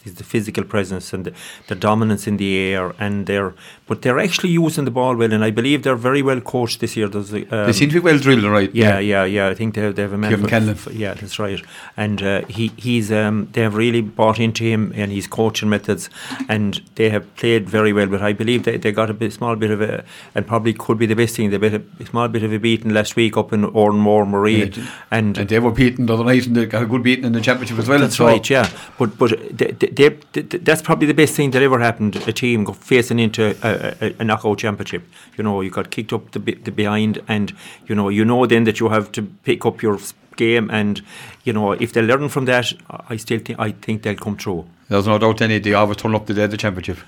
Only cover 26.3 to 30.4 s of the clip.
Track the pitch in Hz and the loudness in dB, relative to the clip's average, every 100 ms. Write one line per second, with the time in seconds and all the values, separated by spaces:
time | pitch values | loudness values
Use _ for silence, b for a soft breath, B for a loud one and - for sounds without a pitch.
26.3 | 127 120 117 113 110 113 123 120 127 127 | 2 2 0 0 -2 -2 0 2 0 0
27.3 | 117 120 123 110 113 110 143 135 - 120 | 0 2 0 -2 -4 2 2 2 4 4
28.3 | 107 - 135 101 B B - 113 - 123 | 4 4 2 2 B B -4 -2 2 0
29.3 | - - 113 - - - 123 147 147 - | 0 -4 -2 -2 0 0 4 4 4 -6
30.3 | 147 | -10